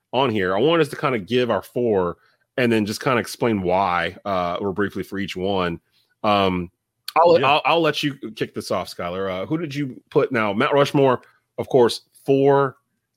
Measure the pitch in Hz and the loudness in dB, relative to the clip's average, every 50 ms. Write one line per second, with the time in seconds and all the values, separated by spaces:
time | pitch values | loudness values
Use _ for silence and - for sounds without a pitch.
0 | _ - - 127 139 123 107 104 92 92 95 101 135 160 170 165 151 139 156 - | _ -4 -2 0 0 0 0 0 0 0 0 2 2 2 2 2 0 -2 -2 -4
1 | 156 139 127 110 90 90 120 123 123 117 104 92 - - - 123 123 113 104 92 | -4 -2 -2 -4 -4 -2 0 0 0 0 0 -2 -4 -6 -6 -2 0 0 0 0
2 | 90 85 - _ _ _ _ _ _ _ - 127 123 117 113 110 104 101 107 - | 0 -2 -4 _ _ _ _ _ _ _ -4 0 0 2 2 2 0 -2 -4 -4
3 | - 143 123 113 92 - - - 131 117 110 98 92 87 90 95 98 90 87 87 | -2 0 0 0 -2 -4 -6 -2 -2 0 0 0 0 0 0 0 0 0 0 -2
4 | 85 87 87 - - 101 98 90 87 87 90 - 101 98 87 104 101 92 - 101 | -2 -4 -6 -8 -6 -4 -4 -2 -2 -4 -4 -4 -4 -4 -2 -2 -4 -4 -4 -8
5 | 90 - 101 98 101 87 - 92 92 98 98 95 90 87 85 - _ _ _ _ | -10 -8 -8 -8 -8 -8 -8 -6 -4 -2 -2 -2 -2 -2 -4 -6 _ _ _ _
6 | _ _ _ _ - 107 104 101 98 92 90 90 87 - _ _ _ _ _ _ | _ _ _ _ 0 2 2 2 2 2 0 -2 -6 -8 _ _ _ _ _ _
7 | - - - 151 175 175 151 127 127 135 147 151 - 139 160 170 160 147 - - | -12 -4 0 4 4 6 6 4 4 2 2 2 2 2 2 2 2 0 -2 -2
8 | 156 143 135 - 117 110 107 - 127 - - 110 - - 110 92 87 - - - | -4 -6 -6 -6 -14 -12 -8 -8 -8 -8 -8 -10 -6 -4 -4 -4 -4 -6 -10 -8
9 | 90 87 90 95 98 95 92 92 98 - 156 165 175 143 131 147 147 127 - - | -8 -6 -6 -6 -4 -4 -6 -6 -6 -6 -6 -6 -6 -6 -6 -6 -8 -8 -10 -14
10 | _ _ - 143 127 - 131 113 110 104 98 110 139 - 147 139 143 - - 143 | _ _ 0 0 0 2 0 0 0 0 0 0 0 2 4 2 2 2 2 4
11 | 135 131 120 - - _ _ _ _ _ - - 123 - - 127 117 107 - - | 4 4 2 0 -4 _ _ _ _ _ -10 -10 -4 2 4 4 4 4 2 -2
12 | _ _ _ _ - - 139 135 139 143 139 139 139 127 - _ _ _ _ _ | _ _ _ _ -2 0 2 4 4 4 4 4 2 0 -2 _ _ _ _ _
13 | _ _ _ | _ _ _